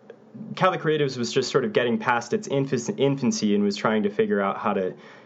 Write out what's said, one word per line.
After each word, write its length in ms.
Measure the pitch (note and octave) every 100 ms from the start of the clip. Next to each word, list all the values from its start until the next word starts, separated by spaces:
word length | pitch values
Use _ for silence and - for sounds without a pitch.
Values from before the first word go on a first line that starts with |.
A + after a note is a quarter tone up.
| - - - - - -
Catholic 240 | F#3 E3
Creatives 380 | D#3+ D#3 C#3+ B2
was 140 | A2+
just 180 | C3+ B2+
sort 140 | C#3+
of 80 | A2+
getting 260 | B2 B2 A2+
past 340 | B2+ A#2+ -
its 140 | A2 -
infas-, 460 | C#3 C3+ B2 - -
infancy 560 | C#3 C3+ A#2+ A2 G#2+ G2+
and 80 |
was 120 | G2+ G2+
trying 280 | A#2 A2
to 40 | G2+
figure 300 | - G#2+ G#2
out 160 | G2 -
how 140 | A2
to 220 | G2 F#2 - - -